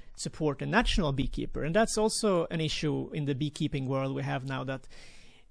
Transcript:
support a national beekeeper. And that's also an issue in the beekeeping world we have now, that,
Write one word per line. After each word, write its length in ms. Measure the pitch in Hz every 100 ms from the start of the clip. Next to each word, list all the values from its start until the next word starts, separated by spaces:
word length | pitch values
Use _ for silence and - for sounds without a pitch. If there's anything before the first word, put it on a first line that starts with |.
| - -
support 460 | - - 151 135
a 40 | 143
national 460 | 190 240 - 156
beekeeper. 520 | 139 127 - - 131
And 120 | 139 190
that's 220 | 220 -
also 500 | 220 - 214 180 165
an 120 | 170
issue 480 | 156 - 156 135 131
in 120 | 160 143
the 100 | 131
beekeeping 520 | 151 - 147 147 131
world 280 | 135 135 135
we 80 |
have 220 | 135 139 131
now, 180 | 131
that, 240 | 131 135 - - - - - - -